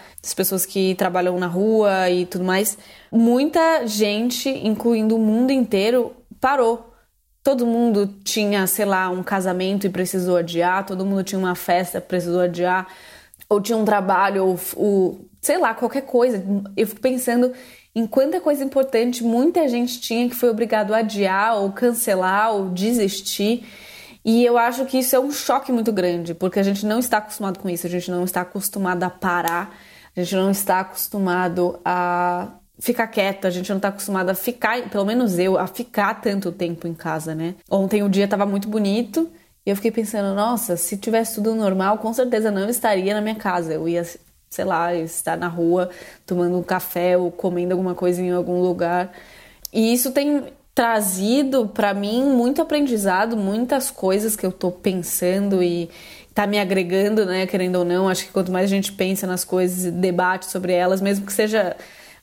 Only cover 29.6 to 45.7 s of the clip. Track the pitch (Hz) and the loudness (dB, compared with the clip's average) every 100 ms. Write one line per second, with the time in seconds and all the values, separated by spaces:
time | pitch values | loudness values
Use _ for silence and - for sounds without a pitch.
29.6 | 202 - - - - - 180 190 190 196 | -4 -12 -20 -20 -14 -8 -4 0 0 0
30.6 | - 185 190 - - 208 190 180 180 175 | 0 0 -2 -6 -6 -2 0 0 0 0
31.6 | 175 - 180 180 175 175 180 180 196 - | -2 -2 -2 0 0 0 0 -2 -6 -14
32.6 | _ _ - 240 226 220 196 196 190 180 | _ _ -4 -2 -2 0 -2 0 -2 -2
33.6 | 185 196 196 202 - 190 180 190 - 240 | -4 -2 -2 -4 -4 -2 0 -2 -4 -2
34.6 | 214 240 226 208 196 240 240 175 185 190 | -2 -2 -4 -2 0 2 2 2 2 2
35.6 | 185 - 240 - 202 214 233 202 196 170 | 0 -6 -6 0 0 0 -2 -2 -4 -4
36.6 | 170 165 170 165 165 156 156 160 165 185 | -4 -4 -8 -8 -6 -4 -4 -4 -6 -8
37.6 | - 196 190 214 202 190 202 202 202 196 | -2 0 2 2 2 2 2 2 0 -2
38.6 | 208 214 202 208 240 - 330 - _ _ | -2 -2 0 0 -2 -2 -4 -6 _ _
39.6 | - 202 226 226 220 220 196 196 214 240 | -4 -2 -2 -2 -2 -2 -2 0 0 0
40.6 | - 175 - 202 226 226 226 - 208 226 | -2 -4 -4 -6 -2 0 0 -2 -2 0
41.6 | 202 190 190 214 220 233 254 233 220 202 | 0 2 2 0 -2 -2 0 0 0 0
42.6 | 196 240 226 196 190 214 214 214 208 180 | -2 0 0 0 0 -2 -2 -4 -2 -2
43.6 | 160 156 160 170 170 - _ _ _ - | -2 -4 -2 -2 -4 -8 _ _ _ -6
44.6 | - 170 170 175 160 - - 165 175 170 | -2 0 0 -2 -4 -6 -6 -4 -4 -2
45.6 | 170 | 2